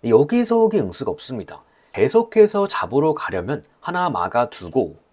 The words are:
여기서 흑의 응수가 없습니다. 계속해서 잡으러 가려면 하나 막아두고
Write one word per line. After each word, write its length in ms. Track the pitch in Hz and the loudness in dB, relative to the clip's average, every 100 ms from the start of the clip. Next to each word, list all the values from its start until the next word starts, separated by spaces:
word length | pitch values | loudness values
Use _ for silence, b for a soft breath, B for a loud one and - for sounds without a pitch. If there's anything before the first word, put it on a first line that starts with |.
여기서 640 | 117 113 147 240 226 233 226 | 4 4 4 2 2 2 2
흑의 140 | 214 | 2
응수가 300 | 101 87 - | -2 -4 -6
없습니다. 520 | 90 - 123 90 - _ b b | -8 -10 -10 -12 -18 _ b b
계속해서 760 | - 131 226 226 226 214 202 196 | 0 2 2 2 4 4 4 -4
잡으러 440 | - 92 127 156 | -4 -2 0 0
가려면 520 | 151 - - 117 143 - _ | 0 -4 -6 -4 -8 -10 _
하나 280 | - 180 180 | -8 -4 -2
막아두고 880 | 104 87 120 120 - 90 131 87 - _ | -2 -2 0 -2 -4 -4 -2 -2 -8 _